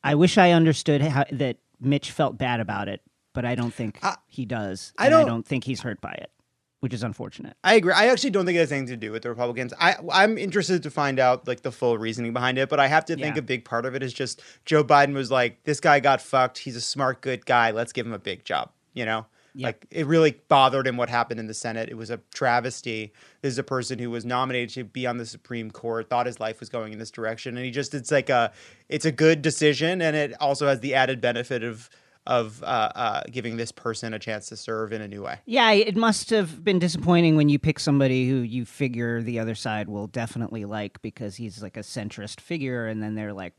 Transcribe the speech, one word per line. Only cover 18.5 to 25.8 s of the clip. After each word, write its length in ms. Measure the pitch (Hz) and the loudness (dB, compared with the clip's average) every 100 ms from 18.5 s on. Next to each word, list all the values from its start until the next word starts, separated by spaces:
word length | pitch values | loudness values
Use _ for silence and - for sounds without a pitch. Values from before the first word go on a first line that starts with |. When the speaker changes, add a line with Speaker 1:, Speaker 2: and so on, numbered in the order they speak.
| 78 - _ _ | -4 -4 _ _
Speaker 2:
you 120 | - 110 | -8 -4
know? 220 | 110 117 _ _ | -4 -6 _ _
Speaker 1:
Yeah. 140 | 135 123 | -8 -8
Speaker 2:
Like, 180 | 107 - | -8 -12
it 140 | - 143 | -6 2
really 320 | 165 156 - _ | 6 6 2 _
bothered 400 | 143 131 135 131 | 6 6 4 -2
him 80 | 123 | -2
what 140 | 117 | -2
happened 280 | 120 117 117 | 0 -2 -6
in 60 | 110 | -8
the 60 | |
Senate. 360 | 110 120 113 113 | -8 -8 -6 -8
It 60 | 113 | -10
was 140 | 110 | -10
a 120 | 117 _ | -12 _
travesty. 800 | - 131 120 123 - 120 110 107 _ _ _ | -4 0 0 -2 -8 -8 -8 -10 _ _ _
This 100 | 143 | -4
is 60 | 123 | -4
a 60 | |
person 360 | - 131 117 123 | -4 -4 -4 -8
who 100 | 120 | -6
was 140 | 117 | -8
nominated 460 | 120 123 131 123 120 131 | -4 -2 0 -2 -4 -8
to 100 | 110 | -10
be 200 | 131 123 | -6 -4
on 120 | 120 | -4
the 80 | 117 | -10
Supreme 460 | - _ 117 110 | -16 _ -10 -10
Court, 380 | - | -10